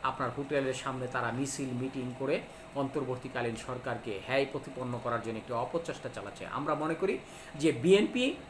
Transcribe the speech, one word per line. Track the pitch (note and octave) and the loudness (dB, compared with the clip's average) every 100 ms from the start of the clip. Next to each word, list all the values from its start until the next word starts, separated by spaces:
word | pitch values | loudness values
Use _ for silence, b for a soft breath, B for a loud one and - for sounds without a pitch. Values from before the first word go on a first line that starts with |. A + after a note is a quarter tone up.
আপনার | C3+ - B2+ A#2 | -2 0 -2 -2
হোটেলের | C#3 D3 C3+ | 0 2 2
সামনে | B2+ C#3 C3 B2 | 0 -2 -2 -2
তারা | B2 A#2+ | -2 0
মিছিল | A#2+ C#3 - C3+ B2 | 0 -2 -2 -2 -2
মিটিং | C3 C3+ B2 B2 | -2 -2 -6 -2
করে | C3+ F3+ - B B C#3 | 0 0 -2 B B -2
অন্তর্বর্তীকালীন | C3+ D3+ B2+ B2 B2+ B2+ A#2+ A2 | -2 0 -2 -4 -4 -2 -2 -2
সরকারকে | - B2 B2+ A2+ - G2 G2 | -6 -6 -4 -4 -4 -6 0
হ্যায় | C3+ C#3 | 2 2
প্রতিপন্ন | C#3 - C3 B2 A#2+ | -2 -8 -6 -4 -2
করার | A#2+ A#2 A2 | 0 -2 -2
জন্য | A2 | -6
একটি | - | -4
অপচেষ্টা | A#2+ B2+ E3+ E3+ C#3 B2 A2+ | -2 0 -2 -2 -6 -6 -8
চালাচ্ছে। | G2+ - - | -10 -8 -6
আমরা | B2 D3+ D3 | -2 0 0
মনে | D#3 D#3+ | 2 2
করি | F#3+ - B B B C#3+ | 2 0 B B B 2
যে | D#3 | 4
বিএনপি | B2+ D3 G3 A3 B3 C4 - | 6 8 8 8 4 2 0